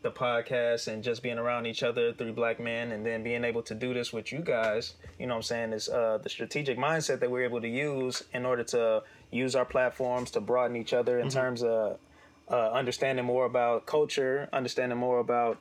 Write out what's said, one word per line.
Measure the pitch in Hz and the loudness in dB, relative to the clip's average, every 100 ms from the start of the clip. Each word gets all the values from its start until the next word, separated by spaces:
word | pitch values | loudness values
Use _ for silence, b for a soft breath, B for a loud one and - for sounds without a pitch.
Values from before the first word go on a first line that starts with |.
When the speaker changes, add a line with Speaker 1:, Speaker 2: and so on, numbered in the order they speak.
Speaker 1:
the | 123 | -6
podcast | - 123 117 117 123 120 117 - | -2 0 0 0 2 2 0 -2
and | 110 | -4
just | 113 117 | -4 -2
being | 131 117 | -4 -2
around | 120 120 117 | 0 0 -2
each | 110 | -2
other, | 123 120 117 | 0 2 0
three | 117 117 | 0 -6
black | 113 117 113 | 0 0 0
men, | 117 117 117 | -4 -4 -4
and | 107 | -4
then | 113 113 | -2 -2
being | 117 120 | -2 0
able | 117 117 | 0 -2
to | - | -4
do | 110 127 123 | -4 -2 -2
this | 120 | -2
with | 113 - | -6 -6
you | 139 | -6
guys, | 165 120 110 107 - - B - | 0 2 2 0 -4 -12 B -8
you | 127 | -4
know | |
what | 117 | -4
I'm | |
saying, | 113 117 113 | -2 -2 -2
is, | 110 - | -4 -2
uh, | 123 113 110 | 2 2 2
the | - | -2
strategic | - 113 147 139 120 | -6 -4 -2 -2 0
mindset | 139 160 151 127 | 2 0 0 0
that | 123 | 0
we're | 123 | 0
able | 123 120 | 0 -2
to | 117 | -2
use | 123 147 139 127 123 - | -2 -2 -2 -2 -4 -6
in | 127 127 | -4 0
order | 123 117 | 0 0
to | 120 113 110 B B B | 2 4 2 B B B
use | 120 131 131 | -2 0 2
our | 123 | 2
platforms | 135 123 - 127 123 123 | 2 2 0 -2 -2 -2
to | 117 | -4
broaden | 104 123 123 120 | 0 2 2 -2
each | 110 | 0
other | 123 120 123 | 2 2 2
in | 127 | 2
Speaker 2:
Mm-hmm. | 131 | 0
Speaker 1:
terms | 127 120 | 0 0
of, | 117 113 104 - B B B B - | 2 2 0 -4 B B B B 0
uh, | 120 110 | 2 4
understanding | 123 123 - 135 127 123 | 2 0 0 0 0 2
more | 127 123 | 2 4
about | 123 120 113 - | 4 4 2 2
culture, | 151 151 - 131 135 143 | 2 2 2 2 0 0
understanding | 135 123 - 127 120 | -2 -2 0 0 0
more | 123 123 | 2 2
about, | 120 120 117 107 | 4 2 2 0